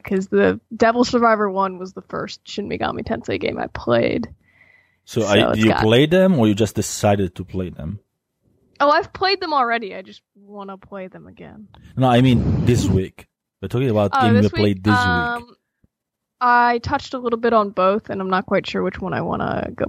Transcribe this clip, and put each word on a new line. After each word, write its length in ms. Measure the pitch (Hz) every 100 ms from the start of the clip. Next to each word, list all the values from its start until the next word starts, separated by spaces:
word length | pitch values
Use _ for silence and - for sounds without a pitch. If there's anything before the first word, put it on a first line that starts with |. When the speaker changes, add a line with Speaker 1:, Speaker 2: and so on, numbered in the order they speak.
Speaker 1:
'cause 240 | - 190 190
the 300 | 202 196 196 - 220
Devil 280 | 226 240
Survivor 460 | 240 240 233 214 208
one 280 | 190 190 180
was 160 | 185
the 80 | 190
first 460 | - 165 196 - -
Shin 200 | - 202
Megami 360 | - - - 220
Tensei 340 | 233 - 98
game 200 | 113 -
I 80 | -
played. 600 | - - 117 123 117 - - _ _ _ _ _ _ -
Speaker 2:
So, 160 | 117
Speaker 1:
So 60 | 104
Speaker 2:
I, 220 | 104 120
Speaker 1:
it's 80 | 107
Speaker 2:
do 60 | 110
you 60 |
Speaker 1:
got 80 | -
Speaker 2:
play 240 | 107 120 151
them, 320 | 180 190 165
or 80 | 107
you 80 | 101
just 200 | 110 -
decided 600 | - - 104 101 92 -
to 80 | 92
play 240 | 92 92
them? 300 | - 80 101 _ _ _ _ _ _ _ -
Speaker 1:
Oh, 100 | 285
I've 220 | 311 349
played 280 | - 381 381
them 120 | 349
already. 400 | 294 240 233 202 190
I 60 |
just 200 | 190 202 _ 202
wanna 420 | 202 208 196 190
play 300 | - 196 185
them 200 | 175 175
again. 400 | 190 175 214 208 - - -
Speaker 2:
No, 120 | 127
I 140 | 120
mean 440 | 131 113 - - 113
this 220 | 117 -
week. 400 | 95 92 - - _ _ _
We're 100 | 98
talking 200 | 123 135
about 220 | 107 101
Speaker 1:
Oh, 80 | -
Speaker 2:
games 220 | 107 104
Speaker 1:
this 80 | 104
Speaker 2:
we 60 | -
played 180 | 104 98
Speaker 1:
week? 60 |
Speaker 2:
this 80 | 98
week. 60 | 247
Speaker 1:
Um, 560 | 247 240 240 240 240 _ _ _ _ _ _ _ _ _
I 380 | 247 240 240 240
touched 380 | - 277 - 262
a 20 |
little 220 | 247 233
bit 140 | 233
on 180 | 226 202
both, 400 | 196 185 208 -
and 100 | 196
I'm 80 | 190
not 160 | 185 -
quite 220 | 196 -
sure 160 | 190
which 160 | 180 -
one 160 | 185 -
I 60 |
wanna 500 | 165 - - - -
go 120 | -